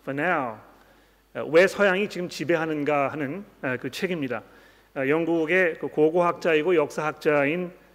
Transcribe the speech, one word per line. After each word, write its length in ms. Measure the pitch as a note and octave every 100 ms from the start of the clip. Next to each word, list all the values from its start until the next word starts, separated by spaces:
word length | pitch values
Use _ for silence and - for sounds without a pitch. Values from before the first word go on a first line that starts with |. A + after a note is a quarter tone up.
for 180 | - C#3
Now. 380 | E3 E3 B2 A2 - - _ _ _ _ _
아, 120 | A#2+ B2
왜 160 | D#3 F#3
서양이 440 | - G3+ F#3 G#3
지금 180 | F3+ F3+
지배하는가 800 | - C#3+ E3 D#3+ D3+ C#3+ D3 C3+
하는, 380 | D3+ C3+ F3 G#3 _
아, 160 | C3+ B2
그 120 | C3+
책입니다. 540 | - F#3 F3 C3+ A#2 - - - _ _
아, 140 | - C3+
영국의 720 | D#3 E3 E3+ D#3 F3+ F3+ D#3+
그 80 | C#3+
고고학자이고 880 | - D#3 F3 F3 E3+ F3+ D#3 D#3 E3+
역사학자인 960 | D3 - D3+ D3 D#3+ D3 C#3 E3+ F3+ - -